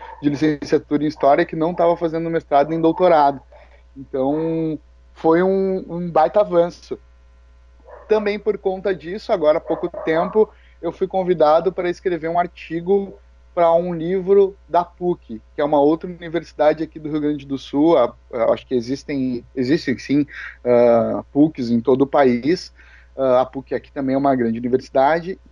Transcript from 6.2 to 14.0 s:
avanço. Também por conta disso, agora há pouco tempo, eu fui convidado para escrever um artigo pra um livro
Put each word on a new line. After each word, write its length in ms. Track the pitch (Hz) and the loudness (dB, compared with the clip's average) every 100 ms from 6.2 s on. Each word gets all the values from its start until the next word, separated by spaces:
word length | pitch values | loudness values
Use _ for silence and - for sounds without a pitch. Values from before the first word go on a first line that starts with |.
| 160 208 | 2 2
avanço. 580 | 202 170 175 - - - - _ _ _ _ _ - _ - - - | 2 2 0 -2 -14 -14 -14 _ _ _ _ _ -20 _ -20 -20 -2
Também 320 | 214 208 208 | 0 0 -4
por 180 | 214 202 | -4 -4
conta 360 | 190 190 196 | -4 -4 -4
disso, 380 | 175 156 202 - | -4 -6 -10 -4
agora 260 | 208 151 156 | 0 2 2
há 20 | |
pouco 280 | - 165 175 - | -2 -6 -6 -6
tempo, 460 | - 160 180 214 214 - _ _ | -2 -2 0 0 0 -2 _ _
eu 100 | 160 | -10
fui 160 | 160 190 | -6 -4
convidado 640 | 190 180 175 151 160 180 | -2 -2 2 4 4 2
para 180 | 175 180 | -2 -4
escrever 380 | 175 185 170 160 | -4 -4 -4 -2
um 120 | 170 | -2
artigo 760 | 175 - - 165 170 202 196 - _ _ _ | -2 -6 -10 -8 0 0 -2 -12 _ _ _
pra 200 | - 170 | 0 2
um 200 | 170 180 | 2 0
livro 640 | 170 | -4